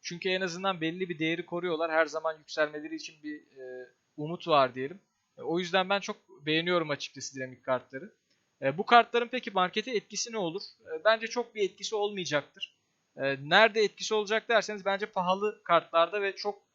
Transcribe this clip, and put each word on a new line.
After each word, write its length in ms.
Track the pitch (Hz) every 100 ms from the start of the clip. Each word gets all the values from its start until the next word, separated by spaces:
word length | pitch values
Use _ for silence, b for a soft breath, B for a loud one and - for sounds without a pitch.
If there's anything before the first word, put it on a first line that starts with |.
Çünkü 280 | - 175 196
en 120 | 185
azından 400 | 190 170 196 185
belli 280 | 160 175 185
bir 100 | 165
değeri 260 | 160 170 170
koruyorlar. 460 | 170 180 156 165
Her 140 | 160 156
zaman 320 | 151 156 156
yükselmeleri 580 | 151 - 151 151 156 160
için 200 | 151 160
bir, 120 | 151 151
e, 520 | _ 135 131 127 123 _ _ -
umut 300 | 151 170 -
var 280 | 151 131 123
diyelim. 260 | 135 185 _ _ _ -
E, 40 |
o 180 | 123 165
yüzden 300 | 180 190 185
ben 100 | 202
çok 460 | 190 208 _ - 151
beğeniyorum 440 | 156 170 180 156
açıkçası 460 | 143 - - 127 135
dinamik 300 | 131 123 -
kartları. 480 | 127 123 131 113 _ _ _ _ _
E, 160 | 135 147
bu 80 | 208
kartların 420 | 240 233 240 240
peki 240 | 254 226
markete 400 | 190 180 208 220
etkisi 400 | 226 - 202 -
ne 60 | 226
olur? 240 | 175 170 - _
E, 220 | - 160
bence 240 | 180 220 220
çok 280 | 240 240 220
bir 140 | 196
etkisi 260 | - 190 220
olmayacaktır. 840 | 202 208 160 147 - - - _ _ _ _ -
E, 320 | 135 135 139
nerede 320 | 180 220 214
etkisi 320 | 208 - 185
olacak 360 | 214 202 220 -
derseniz 360 | 233 196 214 185
bence 200 | 196 214
pahalı 560 | 196 180 190 208 -
kartlarda 580 | - 170 160 165 170 208
ve 140 | 196 190
çok 280 | 208 202 _